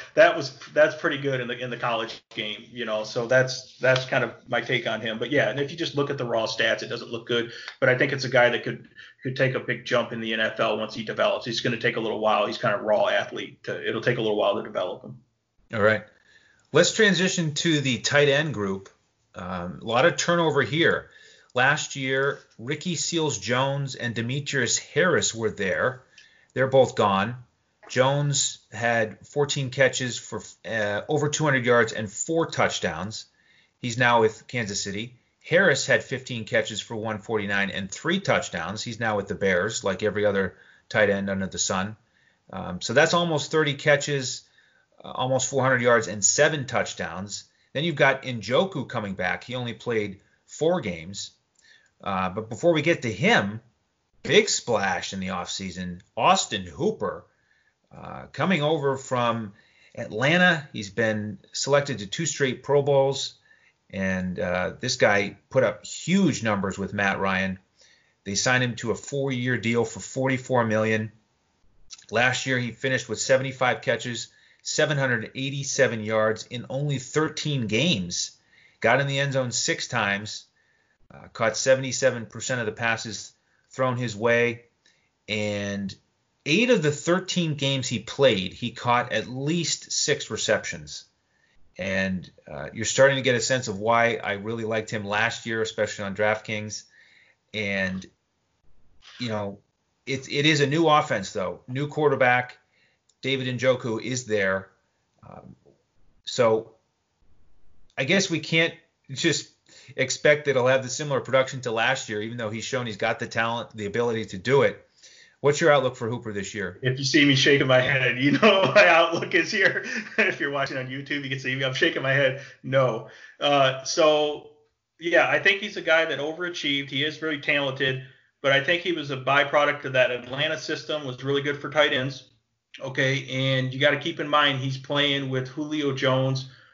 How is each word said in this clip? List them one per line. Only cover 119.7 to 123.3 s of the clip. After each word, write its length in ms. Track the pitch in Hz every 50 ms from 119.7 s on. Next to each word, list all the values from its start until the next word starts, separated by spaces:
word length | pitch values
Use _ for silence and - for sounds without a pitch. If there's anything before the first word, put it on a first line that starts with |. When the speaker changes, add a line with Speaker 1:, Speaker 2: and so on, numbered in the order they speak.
| - 202 - - 254 233
Speaker 1:
<laughs> 160 | 214 - - -
If 220 | 214 185 - 135
you're 120 | 151 143
watching 260 | 143 139 139 135 143 135
on 100 | 131 131
YouTube, 360 | 131 139 139 - 151 143 143
you 60 | 135
can 100 | 135 131
see 160 | 131 127 131
me. 80 | 135 135
I'm 100 | 131 131
shaking 280 | - 175 165 165 165 139
my 100 | 135 135
head. 280 | 139 143 131 127 131 - - - _
No. 460 | - 135 131 135 131 123 110 117 135 - - - - -